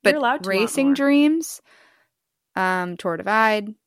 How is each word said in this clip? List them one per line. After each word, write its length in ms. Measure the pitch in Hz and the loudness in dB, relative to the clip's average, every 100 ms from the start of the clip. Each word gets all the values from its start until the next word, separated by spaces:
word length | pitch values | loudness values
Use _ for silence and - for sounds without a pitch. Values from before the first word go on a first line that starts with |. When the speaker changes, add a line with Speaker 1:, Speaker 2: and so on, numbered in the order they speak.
Speaker 1:
but 80 | - | 2
Speaker 2:
You're 80 | 302 | 2
allowed 240 | 247 254 | 0 -2
to 60 | 190 | -2
want 100 | 196 | -2
Speaker 1:
racing 280 | 226 - 277 | 0 0 0
Speaker 2:
more. 60 | |
Speaker 1:
dreams, 680 | 277 277 285 294 320 320 - _ _ _ _ _ _ _ _ _ - | 2 2 4 4 2 -4 -14 _ _ _ _ _ _ _ _ _ -4
um, 400 | 185 185 180 175 | -2 -2 -4 -6
Tour 200 | 185 165 | -6 -4
Divide 580 | 185 220 220 214 208 214 | -2 2 2 0 -4 -16